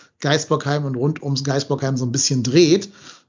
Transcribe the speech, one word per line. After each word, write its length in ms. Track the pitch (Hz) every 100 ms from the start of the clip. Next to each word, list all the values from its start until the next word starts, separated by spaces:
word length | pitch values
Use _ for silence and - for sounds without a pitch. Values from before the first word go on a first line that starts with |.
| - -
Geisbockheim 640 | 143 151 - 147 139 147 139
und 100 | 127
rund 260 | 147 151
ums 220 | 143 135
Geisbockheim 540 | 139 139 139 143 135 127
so 80 | 123
ein 60 |
bisschen 300 | 117 - 131
dreht. 480 | 120 160 156 196 - - - -